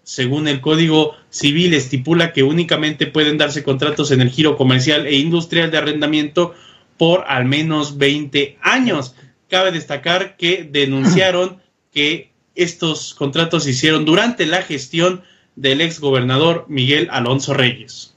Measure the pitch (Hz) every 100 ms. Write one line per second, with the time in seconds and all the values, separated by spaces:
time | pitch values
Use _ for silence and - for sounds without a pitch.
0 | - - 127 147 151 139 143 156 165 156
1 | 151 - _ - 143 151 180 151 127 135
2 | 151 170 170 156 135 165 170 151 151 151
3 | 143 156 151 151 147 147 139 131 147 151
4 | 139 131 123 127 151 143 127 127 135 147
5 | 139 139 160 170 165 170 160 156 147 151
6 | 147 156 151 175 170 - - - _ -
7 | 165 180 165 131 123 143 160 151 143 143
8 | 139 147 147 143 139 - 180 254 240 160
9 | 131 - - _ - 185 190 165 - 143
10 | 165 180 190 - 170 185 156 143 139 135
11 | 135 180 190 180 185 185 _ _ _ 147
12 | 147 165 - _ _ - 170 - 165 147
13 | - - 139 156 165 165 143 127 156 156
14 | 151 165 233 240 156 180 - 143 - 165
15 | 180 185 - _ _ - 135 139 165 160
16 | 147 131 123 131 165 165 - 139 127 147
17 | 170 127 120 135 139 135 123 101 107 -
18 | -